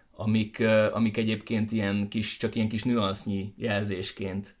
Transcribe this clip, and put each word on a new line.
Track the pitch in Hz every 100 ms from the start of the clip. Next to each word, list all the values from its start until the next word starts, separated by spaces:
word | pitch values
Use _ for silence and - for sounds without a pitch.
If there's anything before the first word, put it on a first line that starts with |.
| _
amik, | - 104 110 104 -
ö, | 113 110 107
amik | 107 113 110
egyébként | 110 107 - 113 107
ilyen | 110 101 101 101
kis, | 113 107 -
csak | 110 117
ilyen | 110
kis | 110
nüansznyi | 127 117 98 98 104 98 101 -
jelzésként | 113 101 104 92 98 - 98 98 - -